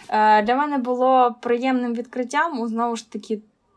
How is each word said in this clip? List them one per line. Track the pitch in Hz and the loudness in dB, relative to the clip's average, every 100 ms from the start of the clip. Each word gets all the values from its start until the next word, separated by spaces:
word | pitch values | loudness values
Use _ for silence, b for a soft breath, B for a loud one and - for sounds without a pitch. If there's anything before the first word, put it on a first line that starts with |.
| B | B
Е, | 214 214 214 | 0 4 4
для | 208 254 | 4 0
мене | 294 285 | 0 -2
було | 240 247 254 262 247 233 | -2 0 2 4 4 0
приємним | 240 240 262 254 247 | -4 -2 0 -2 -2
відкриттям | 233 233 254 240 285 330 277 | -6 -8 -8 -4 -2 -2 -2
у, | 233 | -6
знову | 226 233 226 | -4 -4 -4
ж | - | -8
таки, | 220 - 214 - _ _ | -14 -8 -10 -10 _ _